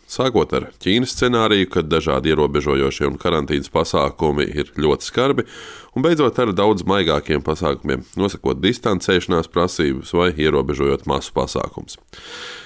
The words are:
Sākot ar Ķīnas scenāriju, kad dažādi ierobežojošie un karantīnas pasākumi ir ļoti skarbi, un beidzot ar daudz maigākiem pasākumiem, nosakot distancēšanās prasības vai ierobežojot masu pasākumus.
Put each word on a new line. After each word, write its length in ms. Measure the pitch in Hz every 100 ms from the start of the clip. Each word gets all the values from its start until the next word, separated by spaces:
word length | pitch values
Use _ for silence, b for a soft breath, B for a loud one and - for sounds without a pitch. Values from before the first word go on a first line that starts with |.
| -
Sākot 480 | - 127 107 73 65
ar 140 | - -
Ķīnas 320 | 90 113 123
scenāriju, 560 | - 123 120 110 101 92 90
kad 160 | 78
dažādi 400 | 80 78 67 73
ierobežojošie 760 | 76 73 71 71 67 69 - 71
un 100 | 69
karantīnas 520 | 90 80 71 71 67
pasākumi 720 | 80 82 87 71 - 80 73 62
ir 240 | 78 64 -
ļoti 300 | 76 67 -
skarbi, 360 | - 131 123 - B B B B
un 120 | - 151
beidzot 340 | 165 131 -
ar 160 | 120 92
daudz 300 | 104 101 87
maigākiem 560 | 98 82 73 - 76
pasākumiem, 640 | 71 78 80 67 73 65 - 95
nosakot 480 | 98 92 67 65
distancēšanās 880 | 90 123 113 92 - 92 - 87 82
prasības 640 | 87 87 - 76 65 - 87
vai 160 | 90
ierobežojot 720 | 76 76 73 69 69 69 69 -
masu 260 | 69 - -
pasākumus. 640 | 67 - - - - - _ B B B B B